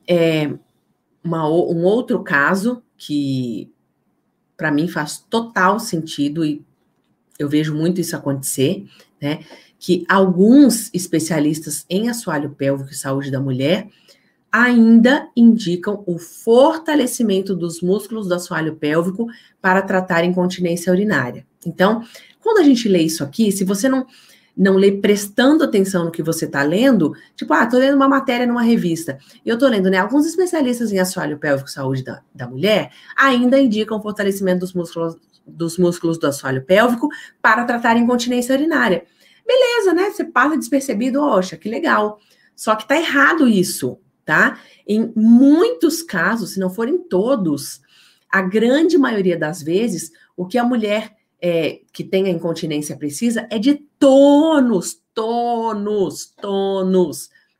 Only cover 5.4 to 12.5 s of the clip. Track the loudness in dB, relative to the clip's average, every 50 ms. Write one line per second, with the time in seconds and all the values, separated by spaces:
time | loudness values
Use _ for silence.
5.4 | -4 -4 -2 0 2 2 2 0 -4 -6 -6 -6 -8 -8 -6 -4 -4 -4 -2 -4
6.4 | -4 -4 -4 -6 -10 _ _ _ _ _ _ _ _ _ _ _ _ _ _ _
7.4 | -6 -2 0 0 -2 -2 -2 -2 -2 -2 -2 -2 -4 -6 -8 -8 -6 -6 -6 -4
8.4 | -6 -8 -2 -2 0 0 0 -4 -10 -18 _ _ -20 _ _ _ -6 -6 -6 -6
9.4 | -10 -18 -20 -20 _ _ _ _ -2 -2 -2 -2 0 0 2 2 4 2 2 2
10.4 | 4 6 8 8 8 6 4 0 -4 -6 -8 -8 -6 -2 -4 -4 -2 -2 -2 0
11.4 | 0 0 -2 -4 -6 -10 -10 -12 -10 _ -4 -2 -2 -2 -4 -6 -6 -6 -6 -6
12.4 | -6 -8